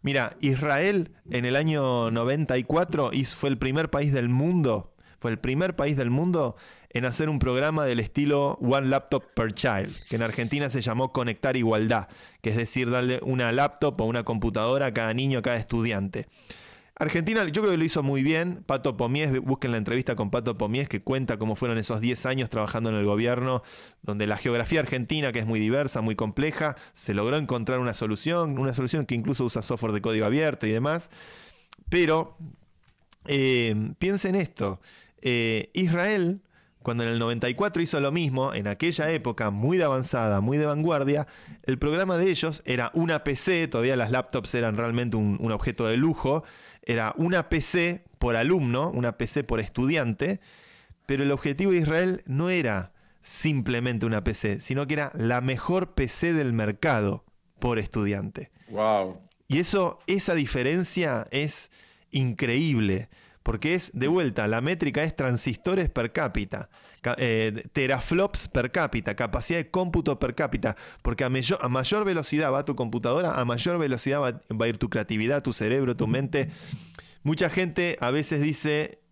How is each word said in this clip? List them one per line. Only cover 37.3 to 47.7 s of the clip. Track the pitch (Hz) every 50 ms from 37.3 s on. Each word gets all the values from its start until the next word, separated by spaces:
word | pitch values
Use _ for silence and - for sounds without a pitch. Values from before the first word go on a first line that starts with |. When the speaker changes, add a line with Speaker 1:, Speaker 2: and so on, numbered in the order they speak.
| 120 117 117 123
Speaker 1:
y | 127
cuatro | - 196 208 - 170 170
hizo | 156 - 151
lo | 139 139
mismo, | 143 175 170 143 127 131 131 139 -
en | 107 101 104
aquella | 101 - - 170 170 - 151 156
época | 165 151 - 123 110 - 117 107
muy | 101 101 110 139 175
de | 185 165
avanzada, | 147 135 131 127 131 - 127 113 110 104 98
muy | 101 117 139
de | 147 151
vanguardia, | 147 147 147 156 170 165 147 139 135 143 147 147 - - - - - - - -
el | - 131 120
programa | - 147 151 170 196 185 180
de | 170 180 190
ellos | 175 - - 160 151 - -
era | - 127 123 120 117 -
una | 160 165 165 160 147 -
P | - 139
C, | 127 - - 185 170 165 156
todavía | - 117 117 127 135
las | 127 117 107
laptops | 123 127 127 - - 131 101 - -
eran | 123 117 113 107 104
realmente | 117 117 117 120 123 120 107 113
un, | 107 104 101 98
un | - 117 110
objeto | 104 - 127 120 - 120
de | 110 113 120
lujo, | 143 165 156 - - 131 143 165 - - - - - - - - - -
era | 120 117 113 110 -
una | - 160 175 185 180 160 -
P | - 160 139
C | -